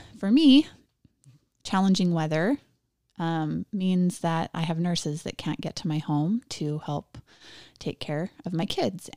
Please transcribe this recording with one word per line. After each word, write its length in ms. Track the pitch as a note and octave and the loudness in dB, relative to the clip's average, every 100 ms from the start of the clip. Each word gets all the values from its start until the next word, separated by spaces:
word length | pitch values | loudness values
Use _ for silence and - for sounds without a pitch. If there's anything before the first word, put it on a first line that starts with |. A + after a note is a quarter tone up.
| - - | -16 -6
for 140 | G3 | 2
me, 360 | C4 D4+ C4+ - - _ _ _ _ _ - _ _ | 6 8 8 6 -2 _ _ _ _ _ -20 _ _
challenging 500 | - F#3+ F#3+ F#3 F3 | -4 2 4 4 2
weather, 440 | E3 D#3 D#3 F#3+ C#4+ _ _ _ _ _ - | 0 0 0 0 -2 _ _ _ _ _ -6
um, 460 | E3 E3 D#3 D#3+ - | -4 -2 -2 -4 -6
means 460 | G3+ F#3 F3+ F3+ - | -2 2 2 2 0
that 320 | E3+ E3 - | -2 -2 -2
I 80 | - | -4
have 180 | E3 E3 | -2 -2
nurses 440 | F3 E3+ D3+ D3+ | -2 -2 -4 -6
that 160 | - - | -8 -8
can't 200 | D#3+ - | -6 -6
get 160 | - - | -8 -6
to 100 | D#3 | -4
my 100 | D3+ | -2
home 440 | D#3 D3 D#3+ A#3 - | -2 0 0 -2 -4
to 300 | - D3+ D3+ - | -8 -6 -6 -6
help 320 | D3 - - - _ - - - - | -8 -8 -18 -20 _ -20 -20 -20 -12
take 200 | - - | -10 -8
care 300 | - D3+ F#3 - F3+ | -6 -6 -6 -10 -6
of 80 | |
my 120 | E3 - | -4 -4
kids. 420 | - A#3 F#3 - | -2 -4 -4 -10